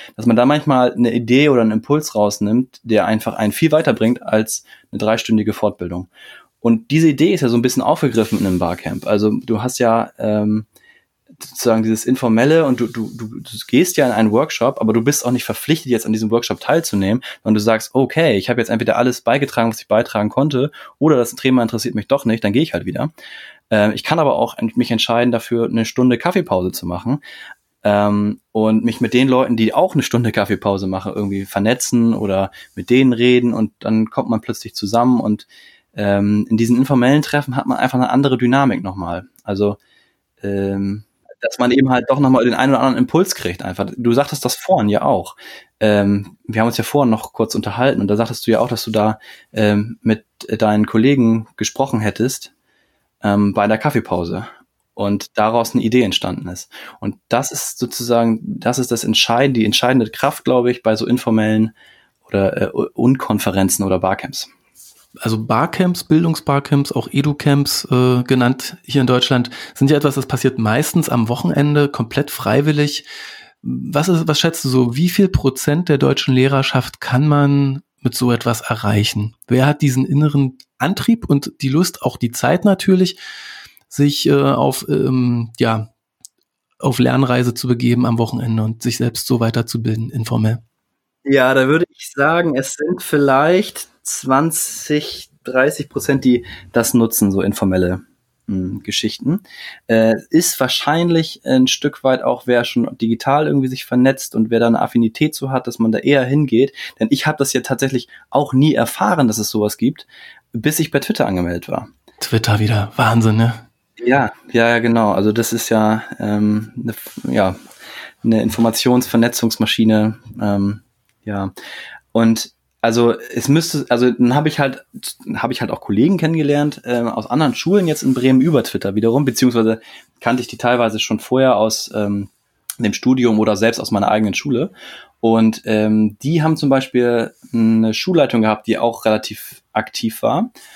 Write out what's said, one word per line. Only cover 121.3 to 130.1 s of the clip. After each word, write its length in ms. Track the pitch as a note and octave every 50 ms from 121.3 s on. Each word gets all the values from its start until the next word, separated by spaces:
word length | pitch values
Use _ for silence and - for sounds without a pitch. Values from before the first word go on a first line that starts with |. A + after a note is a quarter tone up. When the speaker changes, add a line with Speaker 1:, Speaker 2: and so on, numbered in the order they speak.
| G#2 G2+ G2 F#2+ - - - - - - - - - - _ _
Speaker 1:
Und 400 | - A2+ A2+ A2+ A2+ A2 - - _ _ _ _ _ _
also 360 | - A#2 A2+ A#2+ A#2+ A#2 A2+
es 300 | - - - - B2 G#2+ -
müsste, 380 | C#3 D#3+ E3 - - D3 C3+ -
also 200 | A#2+ A#2+ B2 B2+
dann 240 | A#2 A#2 B2 A#2+ B2+
hab 100 | C#3+ D3+
ich 120 | D#3 D3+ -
halt, 260 | D3 C3+ B2+ - - _ - - - - - _ - - -
hab 160 | - - A#2 -
ich 80 | -
halt 100 | A#2+ G#2
auch 100 | - -
Kollegen 360 | - - G#2 G2 A#2+ E3 G3
kennengelernt, 680 | E3+ E3 E3 E3 D#3+ D3+ C#3+ C#3+ D3 D3 D3+ C#3+ - -
ähm, 220 | A#2+ B2 A#2+ A#2
aus 220 | A2+ - - G#2+ -
anderen 260 | A#2+ C#3+ D#3+ C#3 A#2
Schulen 320 | - - E3 F#3+ G#3 F#3
jetzt 160 | E3 D3+ - -
in 100 | C3+ C3
Bremen 280 | B2+ B2 C3 C3 C3
über 240 | C3 E3 D#3+ C3+ A2+
Twitter 320 | - - F#2 - G2 G2
wiederum, 280 | G#2+ G#2 A2+ A#2 C3+ D3
beziehungsweise 560 | C3 A2+ - - B2+ A#2+ A2+ A2 A2 A2 A2+ - - - - - _